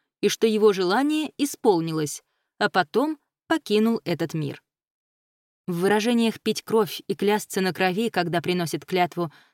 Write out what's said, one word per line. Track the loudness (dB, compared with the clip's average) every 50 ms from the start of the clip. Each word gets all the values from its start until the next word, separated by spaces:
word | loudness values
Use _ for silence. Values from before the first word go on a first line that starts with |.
| _ _ _ _
и | -2 -2
что | 0 2 0 2
его | 2 4 4 4 4
желание | 4 0 0 2 2 2 0 0 -2 -4 -6 -4 -4
исполнилось, | -4 -4 -4 0 2 2 2 2 0 -2 -2 -4 -4 -4 -6 -10 -14 _ _ _ _ _ _ _
а | -4 0
потом | 2 0 0 2 0 0 0 0 -2 -6 _ _ _ _ _ -2
покинул | -2 -2 0 0 2 2 2 2 0 -2 -2
этот | -4 -4 -4 -4 -4 -4
мир". | -6 -6 -6 -8 -12 -18 _ _ _ _ _ _ _ _ _ _ _ _ _ _ _ _ _ _ _ _ -6
В | -4 -2
выражениях | 2 2 2 4 4 2 2 2 2 2 0 -2
"пить | -2 -4 -4 -4 -4
кровь" | 0 0 0 0 0 -4 -10 -8 -8
и | -6
"клясться | -2 0 0 0 0 -2 -4 -4 -2
на | -2 -2 -2
крови", | 0 -2 0 0 0 -2 -2
когда | -2 -2 -2 -2 -2 -2
приносят | -2 -2 -2 -2 -2 -4 -6 -8 -6 -4
клятву, | 0 0 0 0 0 -4 -6 -6 -6 -12 _ _